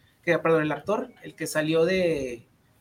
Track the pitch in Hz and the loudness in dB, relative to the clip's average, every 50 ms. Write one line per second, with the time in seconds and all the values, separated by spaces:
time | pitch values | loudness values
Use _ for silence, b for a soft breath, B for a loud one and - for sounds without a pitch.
0 | _ _ _ _ _ 175 165 156 - 170 165 160 151 151 147 147 - - 208 247 | _ _ _ _ _ 0 0 2 4 4 2 4 2 0 -4 -6 -2 -2 -2 -2
1 | 269 - - - - 151 - - 160 147 - 156 156 156 160 165 165 175 185 190 | -4 -8 -12 -18 -20 -20 -12 -10 -10 -4 -2 -2 0 0 2 2 2 2 2 2
2 | 180 170 160 147 135 127 120 117 - _ _ _ _ _ _ _ | 2 0 0 -2 -4 -6 -10 -12 -16 _ _ _ _ _ _ _